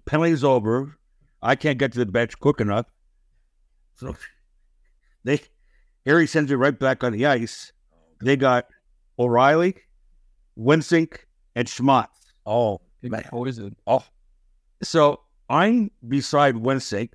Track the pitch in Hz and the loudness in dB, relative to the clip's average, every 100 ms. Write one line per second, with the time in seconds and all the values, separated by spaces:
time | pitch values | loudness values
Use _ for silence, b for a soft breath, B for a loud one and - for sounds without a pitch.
0 | - 151 165 156 139 127 107 120 139 147 | -2 0 0 2 2 2 2 -2 -4 -14
1 | _ _ _ - 117 139 151 131 135 120 | _ _ _ -8 -2 -2 -2 -2 -2 -2
2 | 110 117 117 - 143 143 104 104 - _ | -2 -2 -4 -2 -2 0 -2 -2 -6 _
3 | _ _ _ _ _ _ _ _ _ - | _ _ _ _ _ _ _ _ _ -18
4 | 127 123 - _ _ _ _ _ _ _ | -14 -14 -18 _ _ _ _ _ _ _
5 | _ _ - 147 - _ _ _ _ _ | _ _ -4 -4 -4 _ _ _ _ _
6 | 135 165 160 160 143 135 139 135 131 131 | 2 2 2 0 0 0 0 0 -2 -2
7 | 123 107 143 127 113 - - _ _ _ | -4 -2 0 0 -4 -12 -20 _ _ _
8 | _ - 120 139 131 123 - _ _ _ | _ -6 0 2 2 0 -2 _ _ _
9 | _ - 123 117 135 156 180 - _ _ | _ -4 0 4 4 4 0 -4 _ _
10 | _ _ _ _ _ - 113 160 143 170 | _ _ _ _ _ -4 2 2 4 0
11 | 160 - _ _ _ 120 120 - 131 127 | 0 -8 _ _ _ -6 -6 -2 2 2
12 | 104 _ _ _ - 117 113 98 _ _ | 0 _ _ _ -4 0 0 -4 _ _
13 | 123 110 - 120 131 117 98 107 - 127 | -10 -10 -10 -10 -8 -10 -14 -10 -2 -2
14 | - _ _ _ _ _ _ - - 165 | -2 _ _ _ _ _ _ -16 -2 2
15 | 147 143 _ _ - 143 202 240 202 _ | 2 2 _ _ -2 0 2 2 -2 _
16 | 117 139 - 147 143 117 117 135 - 101 | -6 -4 0 2 2 2 -2 -2 -4 -8
17 | 117 | -8